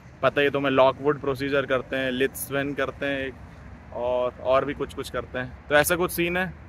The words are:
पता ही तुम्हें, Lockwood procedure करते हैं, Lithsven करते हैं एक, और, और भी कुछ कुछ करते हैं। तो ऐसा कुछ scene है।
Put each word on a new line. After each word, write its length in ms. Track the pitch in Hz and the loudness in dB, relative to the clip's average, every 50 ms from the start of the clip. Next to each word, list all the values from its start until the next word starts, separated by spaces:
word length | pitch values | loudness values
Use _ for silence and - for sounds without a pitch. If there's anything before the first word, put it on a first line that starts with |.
| - - - - - | -20 -20 -6 0 0
पता 180 | 131 - 147 | 2 4 4
ही 100 | 143 143 | 2 2
तुम्हें, 220 | 131 139 139 139 135 | 2 2 0 2 6
Lockwood 480 | 135 131 135 131 117 135 143 151 139 | 6 6 6 4 2 0 0 0 0
procedure 460 | - 139 135 123 139 139 139 143 131 | 0 -4 -4 -2 -2 -2 0 0 0
करते 300 | 131 135 127 117 - 139 | 2 0 -2 -2 -2 -4
हैं, 140 | 135 135 131 | -4 -2 -2
Lithsven 640 | 127 127 135 135 - - - - 135 139 139 143 143 | 0 0 0 0 -2 -4 -8 -4 -4 -2 -2 -2 -2
करते 320 | 139 135 127 - - 139 | -4 -4 -4 -4 -4 -4
हैं 200 | 139 139 135 135 | -4 -4 -4 -6
एक, 80 | 131 127 - - - - - - - - - - - - | -8 -10 -12 -16 -18 -18 -18 -18 -18 -18 -18 -16 -12 -8
और, 420 | - 120 123 127 123 123 123 120 - - | -6 -2 -2 0 0 0 -2 -4 -2 0
और 220 | - 131 135 123 | 2 4 4 4
भी 100 | 135 143 | 0 -4
कुछ 200 | 127 139 135 - | -6 -6 -8 -8
कुछ 160 | - 131 - | -8 -10 -8
करते 280 | - 127 117 - - 127 | -6 -8 -8 -6 -6 -8
हैं। 200 | 127 127 - - - - | -8 -8 -10 -12 -2 4
तो 60 | 143 | 4
ऐसा 220 | 147 147 - 180 | 6 6 6 2
कुछ 160 | 165 180 175 - | 0 0 0 0
scene 240 | - 170 170 175 | 0 -2 0 0
है। 180 | 180 185 180 - - - | -2 -2 -4 -6 -12 -18